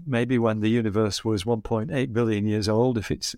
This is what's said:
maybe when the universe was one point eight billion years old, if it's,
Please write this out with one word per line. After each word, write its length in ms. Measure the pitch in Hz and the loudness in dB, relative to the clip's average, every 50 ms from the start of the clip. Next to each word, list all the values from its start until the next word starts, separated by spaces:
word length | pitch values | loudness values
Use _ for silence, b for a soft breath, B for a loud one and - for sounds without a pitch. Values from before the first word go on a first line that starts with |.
| - | -6
maybe 320 | 151 127 117 123 123 131 | -2 0 0 0 2 2
when 220 | 117 117 113 107 107 | 2 2 2 2 2
the 100 | 104 110 | 2 2
universe 560 | 117 120 110 107 95 110 110 101 - - - | 2 2 0 0 2 2 0 0 -2 -2 -2
was 200 | 113 110 95 90 | 0 -2 0 0
one 160 | 117 120 113 | -2 -2 -2
point 300 | - - 120 110 110 170 | -2 -4 -4 -2 -2 -2
eight 220 | 151 131 131 131 104 | -2 -2 -2 -2 0
billion 320 | 117 120 110 107 104 104 | 0 0 2 0 0 0
years 240 | 107 104 107 101 107 | 0 0 0 0 2
old, 280 | 107 113 123 131 120 | 2 2 2 2 2
if 140 | 110 95 - | 0 -2 -4
it's, 220 | 76 - - - - | -6 -6 -6 -8 -8